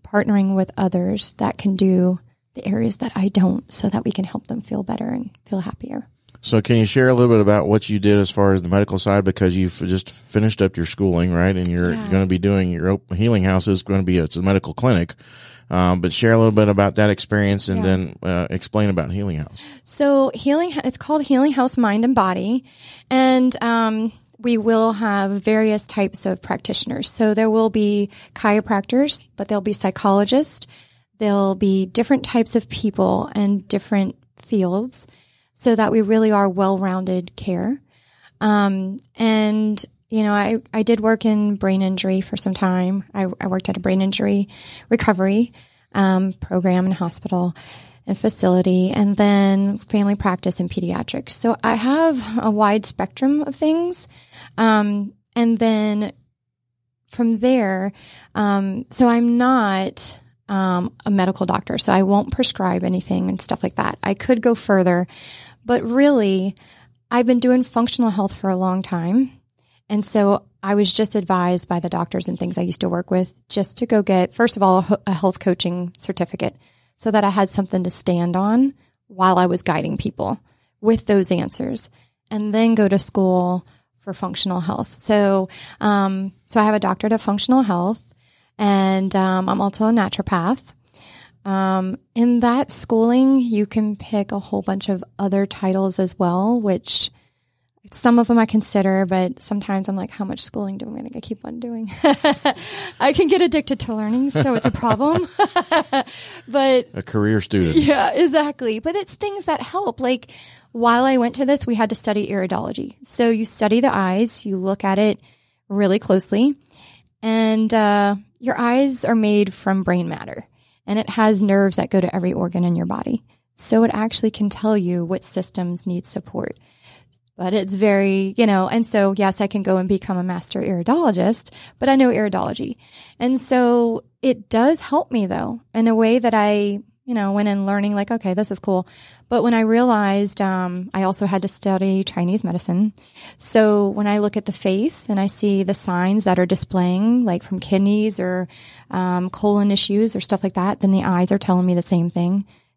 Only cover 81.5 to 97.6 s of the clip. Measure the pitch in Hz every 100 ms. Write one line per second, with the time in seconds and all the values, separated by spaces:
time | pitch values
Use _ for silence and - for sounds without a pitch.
81.5 | - - - - _ _ _ _ 214 214
82.5 | 220 226 220 196 196 - 202 190 180 180
83.5 | 180 - _ _ _ 202 180 185 180 196
84.5 | 180 165 - - - - 208 196 190 190
85.5 | - - - 208 202 196 190 190 - _
86.5 | 226 214 214 190 185 214 220 - 202 -
87.5 | 254 214 175 185 226 _ _ _ _ _
88.5 | - 208 196 190 190 190 190 190 185 190
89.5 | 196 202 - 220 233 185 - - 180 175
90.5 | 262 - _ _ _ - - - _ 196
91.5 | 190 190 190 185 - _ 233 240 240 240
92.5 | 254 - - - 226 233 247 269 269 240
93.5 | 208 208 220 214 202 - 208 202 202 -
94.5 | 202 196 190 202 185 - - 196 196 196
95.5 | - 190 190 190 185 185 - 175 180 208
96.5 | 240 208 180 - - - - _ _ _
97.5 | _